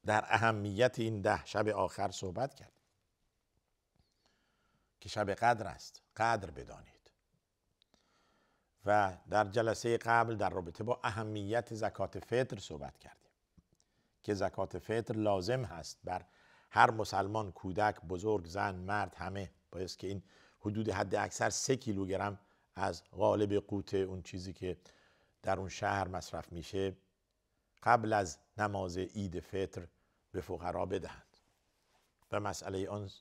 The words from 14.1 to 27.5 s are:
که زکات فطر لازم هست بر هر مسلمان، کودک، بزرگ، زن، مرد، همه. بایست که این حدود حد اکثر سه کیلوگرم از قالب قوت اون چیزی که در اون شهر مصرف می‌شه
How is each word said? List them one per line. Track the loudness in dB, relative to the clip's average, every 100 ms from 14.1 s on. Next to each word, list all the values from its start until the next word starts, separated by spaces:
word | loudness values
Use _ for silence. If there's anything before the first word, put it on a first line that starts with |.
| _
که | -4
زکات | 0 0 -2 -4 -4
فطر | -2 -2 0
لازم | 0 4 2 2 0
هست | -2 -8 -12 -10
بر | -6 -6 -8 _ -20 -20 _
هر | 8 8
مسلمان، | 6 -2 0 0 -2 -4
کودک، | -6 -4 2 2 0
بزرگ، | -6 -2 0 0 -2
زن، | -2 -2
مرد، | -4 -2 -2 -2
همه. | -6 -8 -6 -8 _ _
بایست | -8 -8 -6
که | -6
این | -6 -8 -20 -20 _
حدود | -4 -2 -2
حد | 0 0
اکثر | 0 -2 0 0
سه | 0 0 0
کیلوگرم | 0 -4 -2 -2 -2 -6 _ _ _
از | -4 -2 -2
قالب | _ 2 4 4 4 2
قوت | 2 -4 0
اون | 0 0 -4
چیزی | -8 -10 -10
که | -6 -6 -6 -12 _ _ _ _ _
در | -2 -2
اون | -2
شهر | -2 0 0 0
مصرف | -4 -6 -8 -8
می‌شه | -10 -4 0 0 -2 _ _ _ _ _